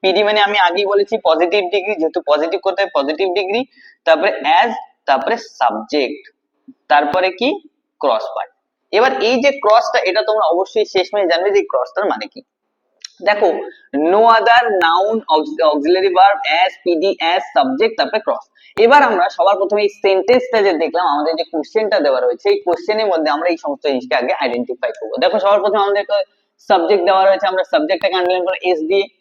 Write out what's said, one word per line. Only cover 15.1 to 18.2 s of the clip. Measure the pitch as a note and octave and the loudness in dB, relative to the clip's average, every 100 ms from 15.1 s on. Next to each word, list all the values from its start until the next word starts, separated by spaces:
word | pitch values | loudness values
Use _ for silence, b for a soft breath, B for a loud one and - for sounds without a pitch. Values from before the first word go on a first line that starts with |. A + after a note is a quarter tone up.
| A3+ | -2
aux-, | - D#3 D3+ D#3 D#3+ | 0 -2 -2 0 0
auxiliary | D3 C#3+ F3+ G3 | 2 2 2 2
verb | F3+ G3 G3 - D#3 F#3 | 4 4 4 -2 0 0
as, | - | -2
পিডি | - E3+ F#3+ F#3 | -4 -2 -2 -2
as, | C3 F#3 - - | -2 -2 -2 -2
subject, | C3 C3 A3 A3 | 0 0 -2 0
তারপরে | C#3 | -2
ক্রস। | - | -2